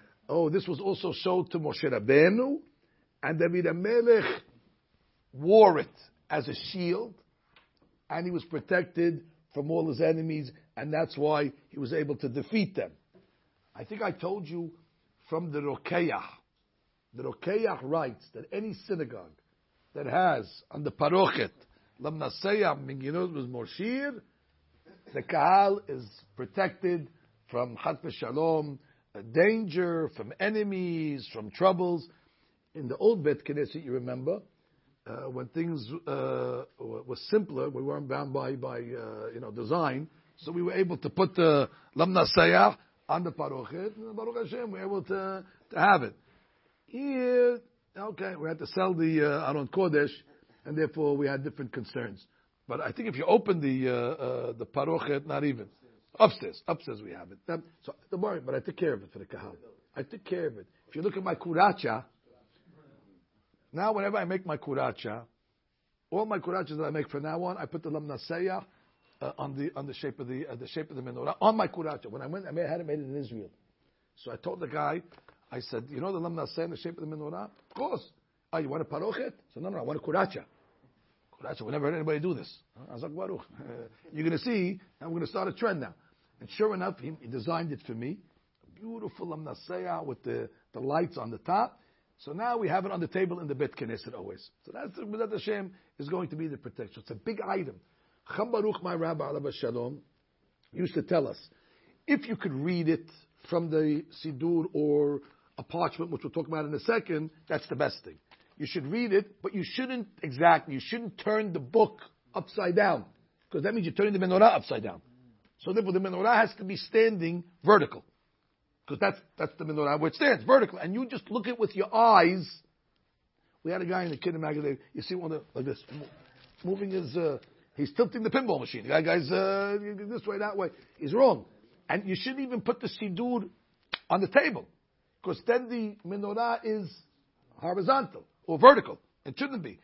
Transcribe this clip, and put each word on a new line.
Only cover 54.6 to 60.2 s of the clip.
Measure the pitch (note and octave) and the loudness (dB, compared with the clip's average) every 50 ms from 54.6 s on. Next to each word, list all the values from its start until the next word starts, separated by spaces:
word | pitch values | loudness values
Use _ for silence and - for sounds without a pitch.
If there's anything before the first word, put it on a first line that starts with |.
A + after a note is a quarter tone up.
| A#2+ | -10
parochet, | - - C#3+ C#3+ D#3+ E3 D#3+ - C#3+ C#3+ C#3+ D3 | -6 -4 -2 -2 0 0 -2 -2 -2 -2 -4 -4
not | D#3 C#3+ C#3+ D3 | -4 -4 -2 0
even. | D3 C3 A2+ G2+ - _ _ _ - _ _ _ _ - - | -2 -2 -4 -8 -16 _ _ _ -20 _ _ _ _ 2 4
Upstairs, | A3 - - - - F#2 - - - | 6 6 4 2 -8 -10 -10 -10 -6
upstairs | - E3+ - - - A2+ G#2 | -6 -6 -6 -6 -10 -10 -10
we | G#2+ F#2+ | -10 -14
have | E2+ F2 F2 F2+ | -14 -14 -16 -18
it. | G2 - _ | -20 -16 _
Um, | - E3 E3 - - _ _ - | -8 -8 -8 -8 -12 _ _ -16
so | - - _ _ - | -16 -16 _ _ -8
don't | G3 F3+ | -6 -4
worry, | G3+ G#3 F#3+ D#3 | -4 -4 -4 -4
but | B2 C3+ C3+ | -4 -4 -4
I | C3 | -4
took | - - D3+ | -4 -6 -4
care | - F#3 D3+ B2 | -2 -2 -2 -2
of | G2 | -4
it | F#2+ - - | -6 -12 -18
for | G2 | -18
the | F#2+ | -16
Kahal. | - - - - G2+ - - - - - _ _ _ - | -16 -16 -14 -14 -16 -16 -18 -20 -20 -20 _ _ _ -12
I | C3+ C3+ | -12 -12
took | - A#3 G3 | -10 -12 -12